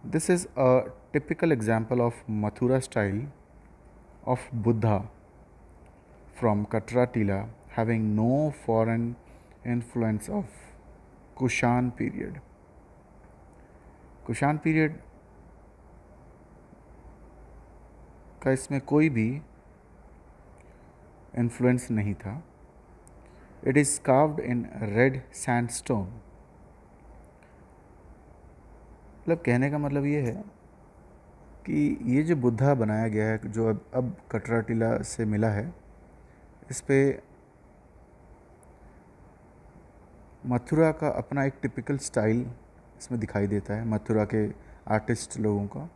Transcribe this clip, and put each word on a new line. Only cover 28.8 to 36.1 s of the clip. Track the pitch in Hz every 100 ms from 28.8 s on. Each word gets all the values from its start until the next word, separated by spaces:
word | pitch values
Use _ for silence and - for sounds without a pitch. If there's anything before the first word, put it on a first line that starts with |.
| - - - -
मतलब | - 165 -
कहने | 120 139
का | 147
मतलब | 147 143 143
ये | 147
है | 123 190 214 - - - - - - - - - - - -
कि | 151 147 -
ये | 117 127
जो | 160 160
बुद्धा | 123 117 135
बनाया | 139 110 107 113
गया | 107 107
है, | 110
जो | - 110 113
अब, | 104 -
अब | 127 123 - -
कटरा | 113 - 117
टीला | 110 113 110 117
से | 101 - 110
मिला | 104 113
है, | 104 143 - - - -